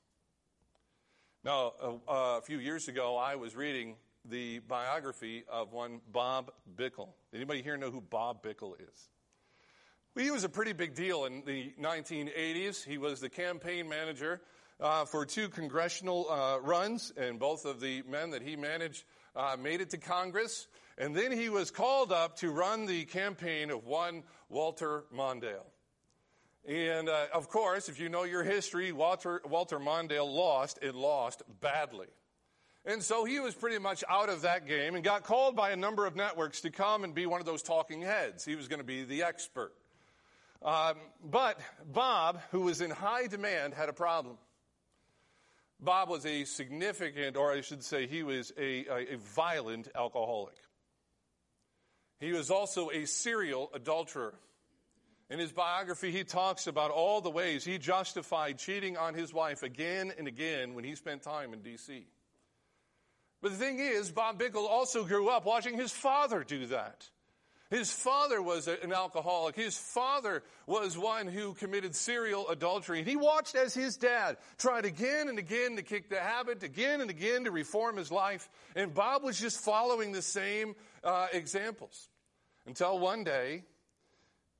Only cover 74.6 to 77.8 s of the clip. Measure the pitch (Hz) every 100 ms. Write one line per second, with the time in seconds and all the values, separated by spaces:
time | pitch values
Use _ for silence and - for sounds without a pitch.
74.6 | 254 233 208 151 247 302 294 220 165 233
75.6 | 247 220 - 208 190 190 185 240 247 226
76.6 | 175 139 262 294 233 160 202 247 240 170
77.6 | 143 208